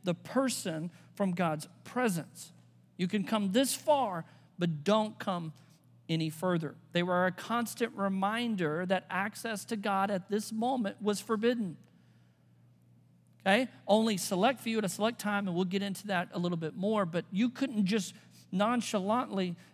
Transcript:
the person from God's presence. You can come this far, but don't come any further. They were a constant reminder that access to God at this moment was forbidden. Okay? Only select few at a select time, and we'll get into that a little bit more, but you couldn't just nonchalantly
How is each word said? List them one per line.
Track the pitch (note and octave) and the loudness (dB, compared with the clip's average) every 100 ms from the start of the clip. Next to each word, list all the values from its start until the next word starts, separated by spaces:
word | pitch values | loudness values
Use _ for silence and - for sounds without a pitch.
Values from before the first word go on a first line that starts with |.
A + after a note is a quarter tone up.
the | F3+ | -4
person | E3+ - B3 B3+ - F#3 D#3+ E3+ - - | -4 -2 0 0 -2 -4 -4 -6 -10 -20
from | - G3 | -2 -2
God's | F3 F3 D#3 - - | 2 0 0 -6 -16
presence. | - A#3+ B3 E3+ - - - - - - - - | -8 0 0 0 -4 -14 -20 -20 -20 -20 -20 -4
You | F3+ | -2
can | G#3+ | 0
come | F#3+ A3 G3 | 0 0 2
this | G#3+ C4+ | 4 2
far, | - - C#4+ A3+ F3 - - - - | 0 2 2 2 -2 -8 -18 -20 -2
but | F3 D3+ | -2 0
don't | C#3+ G#3+ G#3+ A3 | 2 4 2 -4
come | - F3 D#3+ - - - _ - - | -4 -4 -6 -12 -20 -20 _ -20 -2
any | D#3+ D#3+ | 0 0
further. | D3+ F#3 F3 D#3 - - | 0 0 2 0 -8 -4
They | F3 | -2
were | F3 F3+ F#3 | 2 4 2
a | |
constant | F3+ - A#3 A3+ - A#3 - | 0 -2 -2 -2 -2 -4 0
reminder | G3 F#3+ G3 A3+ A#3+ G3+ D#3+ D#3 F#3 | 0 2 0 0 -2 0 0 0 2
that | F#3 - | 0 0
access | F#3 G3+ - A#3 G#3 - | -4 -4 -6 -6 -6 -6
to | A3+ | -4
God | G#3 G3 G3 | 0 2 2
at | G3 - | 0 -2
this | G#3 G#3+ | -4 -2
moment | A3 A#3+ B3+ G3 - | -2 0 0 -2 -2
was | G#3 G3+ | -2 -2
forbidden. | - A3 A#3 A#3+ F#3+ C#3+ - - - - _ _ _ _ _ _ _ - _ _ _ _ | -2 0 2 0 -4 -8 -16 -20 -20 -20 _ _ _ _ _ _ _ -20 _ _ _ _
Okay? | F#3+ G#3+ B3+ - - | 4 4 2 -6 2
Only | G#3+ A3+ F#3+ | 4 4 0
select | - F3+ A3+ A#3+ | -2 2 2 2
few | A3+ A3+ | -2 -2
at | |
a | F#3+ | -2
select | - G#3+ A#3 | 0 -2 0
time, | G#3 G3+ G3+ | -2 -2 0
and | F3 | 0
we'll | |
get | F#3 F#3+ | 0 -2
into | G3+ F#3 G#3 | -2 -6 -2
that | F#3 F3+ | -2 -2
a | - | -2
little | F3 E3+ | -2 -2
bit | D#3+ E3 | -4 -4
more, | G3 G#3+ | 0 0
but | F3+ E3+ E3 | 0 -2 -4
you | F#3+ A#3+ | 0 0
couldn't | - C4+ G#3+ F#3 | 0 -2 0 2
just | A3 F3 - - - - | 2 -2 -10 -20 -20 -6
nonchalantly | F#3 G#3+ B3 - G#3 F#3+ A#3 - G3 F#3 F3 - | 0 2 2 0 -2 0 0 0 -2 -2 -4 -14